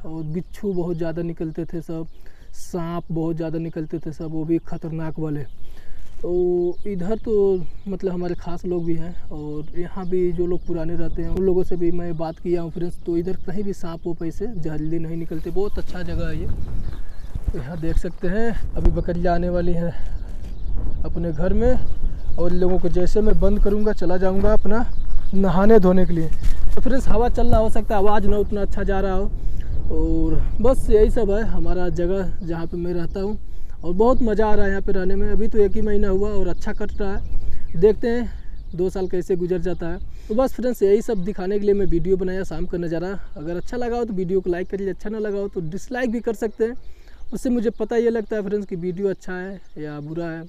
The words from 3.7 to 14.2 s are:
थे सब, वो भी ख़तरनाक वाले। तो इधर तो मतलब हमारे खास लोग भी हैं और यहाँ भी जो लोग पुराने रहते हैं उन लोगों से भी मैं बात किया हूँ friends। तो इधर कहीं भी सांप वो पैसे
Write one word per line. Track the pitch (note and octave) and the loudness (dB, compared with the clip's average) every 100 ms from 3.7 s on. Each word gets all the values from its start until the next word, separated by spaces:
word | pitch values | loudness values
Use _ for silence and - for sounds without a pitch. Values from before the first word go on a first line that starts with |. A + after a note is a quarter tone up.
| E3+ D#3 E3 | -10 -10 -10
थे | D#3+ | -10
सब, | C#3+ D#3+ | -10 -10
वो | D#3+ | -8
भी | D#3 E3 | -4 -4
ख़तरनाक | - E3 E3 D#3+ D#3+ D#3 | -4 -8 -8 -10 -8 -8
वाले। | D#3 D3 C3+ - - - - - - - | -8 -8 -8 -6 -6 -6 -4 -4 -2 -4
तो | F3 F3+ F3+ F3+ F3 F3 G3 | -4 -2 -2 -2 -4 -4 -6
इधर | F#3+ F3 A3 | -4 -4 -4
तो | A#3+ G#3 G3 F#3 E3+ - G3+ | -2 0 0 0 -4 -4 -8
मतलब | F#3+ F#3+ | -6 -6
हमारे | F3 F3 E3+ | -6 -6 -6
खास | F3 E3+ | -6 -6
लोग | F3+ F3 | -6 -4
भी | E3 E3 | -2 -2
हैं | E3 F3 - | 0 -4 -4
और | D#3 D3+ D3+ D3 - | -6 -8 -8 -4 -4
यहाँ | F3 G#3 F3+ | -4 -6 -4
भी | F3+ F3+ | -2 0
जो | E3+ F3 | -2 -2
लोग | F3 - | -2 -2
पुराने | E3 E3 E3+ | -4 -2 2
रहते | D#3+ - | 2 0
हैं | E3 | -2
उन | E3+ | -2
लोगों | F#3+ F3+ | 0 0
से | F3+ F3 | 0 0
भी | E3+ | 2
मैं | F3 E3+ E3 | 0 -2 -6
बात | D#3+ D#3+ | -8 -8
किया | F3+ F3 | -4 -4
हूँ | E3 | -4
friends। | E3+ F3 - | -8 -8 -6
तो | - E3+ | -6 -4
इधर | F3 F3 - | -4 -4 -2
कहीं | F3+ | -2
भी | G3+ | -4
सांप | - F3 E3 F3+ | -4 -8 -8 -8
वो | |
पैसे | E3 | -6